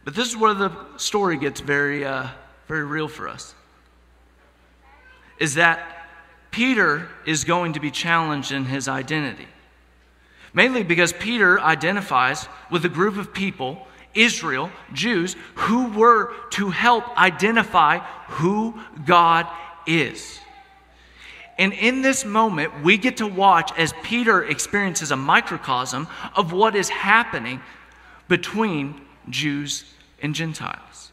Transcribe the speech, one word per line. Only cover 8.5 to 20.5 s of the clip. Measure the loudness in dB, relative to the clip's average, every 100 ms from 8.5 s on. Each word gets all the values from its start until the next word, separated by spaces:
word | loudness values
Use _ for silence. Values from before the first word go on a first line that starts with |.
in | -4 -4
his | -4 -4
identity, | -6 -4 -4 -4 -10 -18 -20 _ _ _ _ _ _ _ _ -6
mainly | 2 2 2
because | 0 2 2
Peter | 0 -4 2 4 4
identifies | 4 2 0 -2 0 0 2 -2 -8 -18 -6
with | -2
a | -2
group | 0 -2 -2
of | -8
people, | -4 -6 -4 -8 -8 -16 -20 -8
Israel, | 2 2 2 -4 -4 -4 -10 -14
Jews, | -6 -2 0 -2 -6 -16
who | -6 0 2 2
were | 4 6 6 2 -8 -10
to | -4 -2
help | 2 2 2 0 2
identify | 2 4 2 2 2 4 4 2 -4 -16 -12
who | -2 0 2 -2 -6 -16 -10 4
God | 6 8 4 2 -10 -16 -14 -2
is. | 0 0 -4 -16 -18 -20